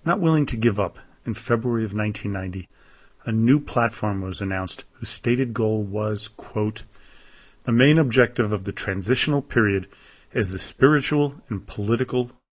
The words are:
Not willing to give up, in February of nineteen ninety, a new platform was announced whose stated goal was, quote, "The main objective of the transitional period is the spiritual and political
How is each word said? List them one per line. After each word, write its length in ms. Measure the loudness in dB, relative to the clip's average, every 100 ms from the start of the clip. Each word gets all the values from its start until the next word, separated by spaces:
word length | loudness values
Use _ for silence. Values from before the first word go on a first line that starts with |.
Not 140 | 0 2
willing 280 | 2 2 0
to 100 | 2
give 240 | 2 2
up, 180 | -2 -6 -20 _ -8
in 80 |
February 500 | -8 0 0 0 -2
of 100 | -2
nineteen 380 | -2 -4 -4 -6
ninety, 360 | -6 -6 -8 -12 _ -20 -20 -20 _
a 80 | -2
new 280 | 2 4 4
platform 640 | 2 0 0 0 -4 -2
was 180 | -4 -4
announced 460 | -4 -4 -4 -8 -12
whose 180 | _ -4
stated 420 | -2 0 0 0
goal 320 | 0 0 0
was, 420 | -2 -4 -4 -4 -8
quote, 580 | -12 -8 -4 -4 -4 -18 -20 -20 -20 -20 -20 -20 _
"The 80 | 0
main 260 | 4 6 6
objective 520 | 4 4 4 2 0
of 140 | 0
the 80 | -4
transitional 680 | -6 -6 -4 0 0 2 -2
period 460 | 0 2 2 0 -4 -20 -20 _ _
is 160 | -4 -4
the 100 | -4
spiritual 840 | -8 4 4 4 0 0 -2 -6 -10
and 160 | -10 -8
political 680 | -6 -2 0 0 -2 -4 -10 _